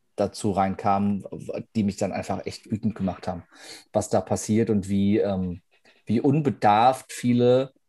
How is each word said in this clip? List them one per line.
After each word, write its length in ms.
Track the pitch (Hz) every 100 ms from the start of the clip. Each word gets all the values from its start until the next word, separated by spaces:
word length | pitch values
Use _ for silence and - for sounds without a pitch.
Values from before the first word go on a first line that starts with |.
| _
dazu 380 | - 98 - 110
reinkamen, 720 | 95 95 92 104 98 101 98 - 82 - - -
die 80 | 113
mich 140 | 101 98
dann 160 | 98
einfach 340 | 95 95 92 -
echt 240 | - -
wütend 240 | 104 110
gemacht 320 | - 95 87 -
haben, 160 | 87 - - - - -
was 160 | 104 -
da 120 | 107
passiert 500 | - 101 - 110 113
und 180 | 107 92
wie, 300 | 98 98 107
ähm, 440 | 101 95 92 87 _ _ _ _ -
wie 140 | 110
unbedarft 920 | 147 147 139 104 107 104 123 131 -
viele 600 | - 123 120 123 127 135 _